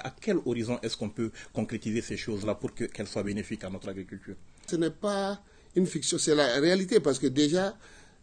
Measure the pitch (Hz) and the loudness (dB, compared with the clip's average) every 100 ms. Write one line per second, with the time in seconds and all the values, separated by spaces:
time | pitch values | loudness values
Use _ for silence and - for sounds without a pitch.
0 | 131 - - 175 127 120 113 120 117 - | -10 -8 0 0 0 -2 -2 -2 -4 -4
1 | 107 - 113 - - - 107 110 117 113 | -6 -2 -4 -4 -8 -4 -2 -4 -2 -2
2 | - 101 - 104 104 101 135 - 117 - | -2 -6 -4 -4 -2 -2 -4 -4 -6 -4
3 | 101 110 101 101 - 107 92 92 104 95 | -6 -4 -2 -2 -4 -6 -8 -8 -8 -8
4 | 90 98 - 95 - - - 170 165 - | -10 -12 -12 -16 -16 -20 -6 0 0 -2
5 | 208 196 196 202 - - - 180 185 156 | -4 -2 -2 -6 -12 -20 -4 2 2 0
6 | - 170 - 147 139 127 160 190 185 220 | -2 0 4 6 6 6 6 4 6 4
7 | 143 131 143 131 147 180 196 - - - | 4 2 2 4 4 4 0 -4 -20 -20
8 | - - | -20 -20